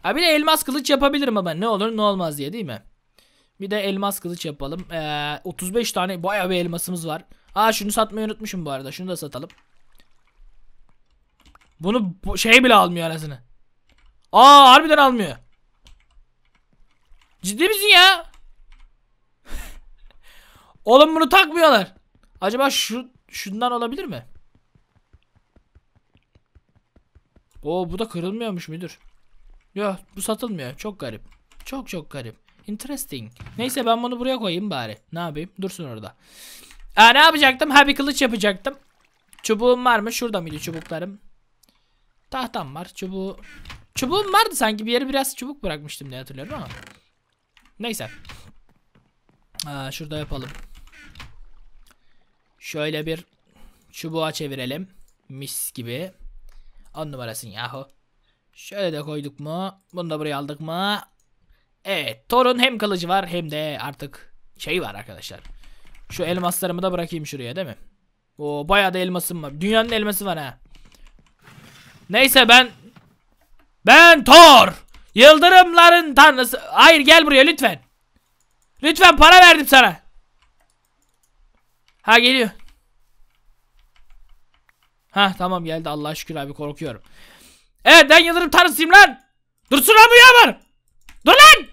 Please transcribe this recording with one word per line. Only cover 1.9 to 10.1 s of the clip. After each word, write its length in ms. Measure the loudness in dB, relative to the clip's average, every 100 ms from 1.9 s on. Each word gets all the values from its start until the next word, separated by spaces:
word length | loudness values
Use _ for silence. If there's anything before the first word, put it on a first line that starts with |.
| -4
ne 40 |
olmaz 360 | -4 -4 -8 -10
diye 160 | -12
değil 120 | -12 -12
mi? 180 | -14 _ _ _ _ _ _ _ _
Bir 120 | -10
de 80 | -8
elmas 400 | -6 -6 -8 -8
kılıç 260 | -14 -12 -14
yapalım. 460 | -12 -14 -14 -14
Ee, 500 | -12 -10 -8 -10 -10
otuz 320 | -14 -14 -8 -6
beş 160 | -6
tane 320 | -6 -8 -8
bayağı 260 | -8 -6 -4
bir 60 | -6
elmasımız 520 | -6 -8 -10 -10 -10
var. 160 | -14 _ _ _ -2
Aa, 180 | -2
şunu 180 | -2 -6
satmayı 340 | -6 -6 -6 -10
unutmuşum 400 | -12 -14 -12 -12
bu 60 |
arada. 200 | -12 -12
Şunu 180 | -14 -14
da 80 | -12
satalım. 320 | -14 -16 -18 _ _ _ _ _ _